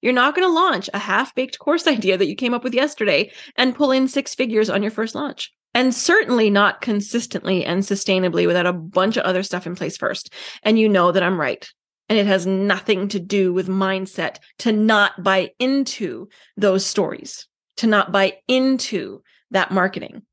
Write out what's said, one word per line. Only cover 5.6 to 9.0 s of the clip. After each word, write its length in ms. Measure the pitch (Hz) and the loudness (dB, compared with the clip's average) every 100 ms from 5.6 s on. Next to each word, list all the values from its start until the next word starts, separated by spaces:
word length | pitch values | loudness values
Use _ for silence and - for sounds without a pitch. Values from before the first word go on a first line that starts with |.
| _ | _
And 200 | 233 262 | 0 0
certainly 540 | 247 - 370 - 247 220 | 0 2 2 4 2 4
not 320 | 202 202 - | 4 2 0
consistently 840 | - 208 202 233 233 170 - 190 | -4 -4 -2 -4 -4 -8 -2 -2
and 180 | - 175 | 0 -2
sustainably 640 | 196 196 - 185 185 170 175 | -2 -4 0 0 2 2 2
without 200 | 175 175 | 2 0
a 60 | |
bunch 440 | 180 160 185 | -2 -2 0